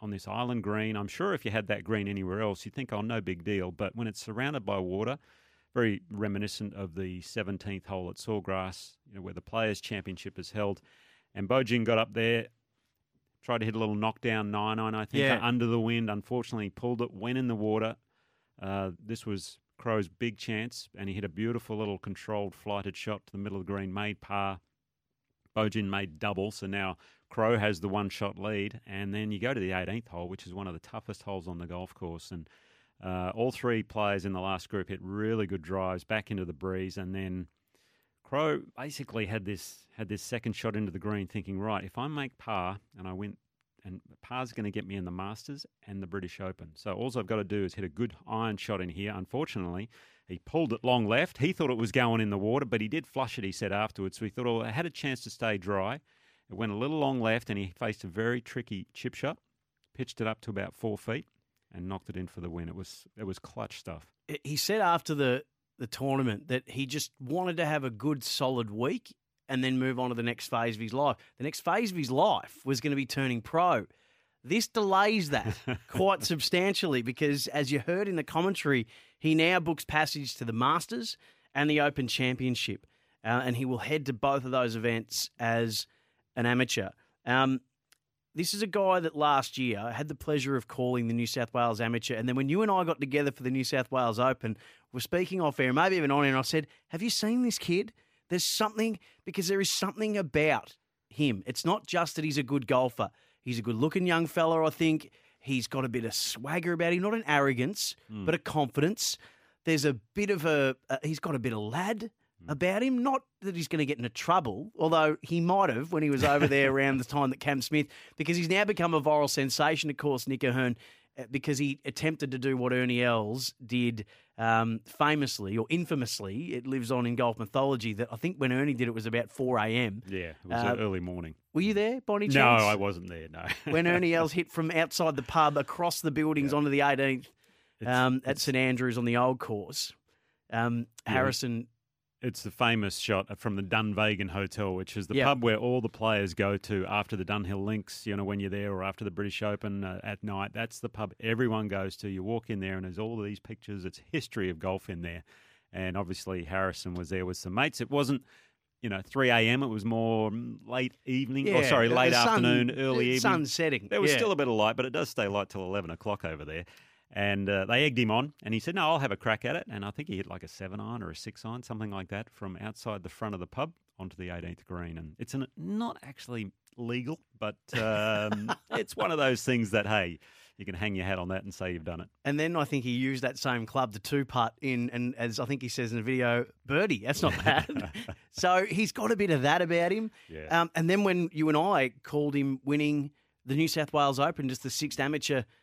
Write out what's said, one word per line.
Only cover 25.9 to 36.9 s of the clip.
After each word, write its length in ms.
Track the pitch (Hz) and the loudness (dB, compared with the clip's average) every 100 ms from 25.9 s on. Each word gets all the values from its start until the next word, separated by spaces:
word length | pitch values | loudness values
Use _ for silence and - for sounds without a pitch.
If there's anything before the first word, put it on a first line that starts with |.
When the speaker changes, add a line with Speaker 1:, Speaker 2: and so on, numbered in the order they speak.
| 98 95 76 | -2 -4 -4
Speaker 1:
double, 320 | 104 98 104 | -2 -2 -2
so 160 | - 98 | -4 -4
now 300 | 101 95 87 - _ _ | -2 -2 -6 -14 _ _
Crow 260 | - 110 113 | 2 4 4
has 220 | 104 90 | 4 2
the 80 | 98 | 0
one-shot 500 | 104 101 - 101 95 | 0 -2 -2 -6 -4
lead. 420 | 104 104 101 117 - | -4 -4 -4 -8 -12
And 280 | 98 101 | -8 -6
then 180 | 104 107 | -4 -4
you 60 | 101 | -2
go 160 | 120 | -2
to 60 | 131 | -2
the 120 | 92 | -2
eighteenth 360 | 92 90 113 117 | -2 -2 -6 -8
hole, 200 | 87 87 | -10 -10
which 180 | 95 92 | -10 -12
is 60 | |
one 120 | 92 95 | -10 -10
of 80 | |
the 60 | 82 | -10
toughest 420 | - 113 - 101 | -12 -12 -12 -12
holes 260 | 104 95 87 | -8 -8 -8
on 100 | 85 | -10
the 80 | 87 | -8
golf 280 | 87 92 | -10 -10
course. 360 | - 87 82 - | -10 -10 -10 -12
And, 180 | 87 78 _ _ _ _ _ | -12 -14 _ _ _ _ _
uh, 300 | 95 92 90 | -6 -4 -2
all 160 | 110 127 | 0 -2
three 320 | - 123 113 | 0 0 0
players 440 | - 107 104 101 98 | 0 0 2 2 -2
in 60 | |
the 80 | 92 | -2
last 280 | 95 92 - | -2 -4 -4
group 220 | 101 90 | -6 -4
hit 100 | 95 | -8
really 440 | 92 101 110 113 98 | -8 -4 -2 0 -2
good 160 | 95 | -4
drives 420 | 78 95 92 90 | -4 -2 -2 -4
back 260 | - 107 - | -2 -4 -2
into 140 | 101 | -6
the 80 | 87 | -6
breeze, 460 | 73 92 92 95 | -6 -4 -4 -4